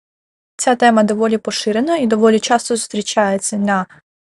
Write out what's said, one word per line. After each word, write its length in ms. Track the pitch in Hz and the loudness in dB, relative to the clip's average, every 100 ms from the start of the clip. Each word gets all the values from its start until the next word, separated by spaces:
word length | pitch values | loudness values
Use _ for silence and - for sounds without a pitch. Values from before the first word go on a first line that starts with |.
| _ _ _ _ _ - | _ _ _ _ _ -6
Ця 180 | - 247 | 0 2
тема 280 | 240 220 | 4 4
доволі 340 | 214 214 220 220 | 2 0 0 -2
поширена 600 | - 208 - 214 285 339 | -4 -6 -4 -2 0 0
і 100 | 240 | 0
доволі 320 | 214 220 220 | 2 4 2
часто 360 | - 240 - 233 | 2 -2 -2 -6
зустрічається 840 | - 208 202 - 202 196 - 208 | -6 -8 -4 0 0 0 -4 -4
на 280 | 202 196 185 - _ _ | -2 -2 -4 -12 _ _